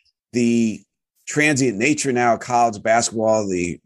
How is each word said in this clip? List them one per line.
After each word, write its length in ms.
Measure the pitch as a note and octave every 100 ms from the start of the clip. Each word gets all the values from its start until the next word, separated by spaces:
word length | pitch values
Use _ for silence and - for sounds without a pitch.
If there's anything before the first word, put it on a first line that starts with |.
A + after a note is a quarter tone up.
| _ _ _
the 500 | A#2+ A#2+ A#2 A2+ G2 _ _ _ _ -
transient 520 | D3 D3+ C3 C3 G2
nature 340 | C3+ D3 C#3
now 220 | B2 B2
of 60 | A2
college 420 | - A#2+ A#2 G#2
basketball, 640 | A2 A#2 A#2+ A2 A2 A2 G2+
the, 320 | F2+ F2 -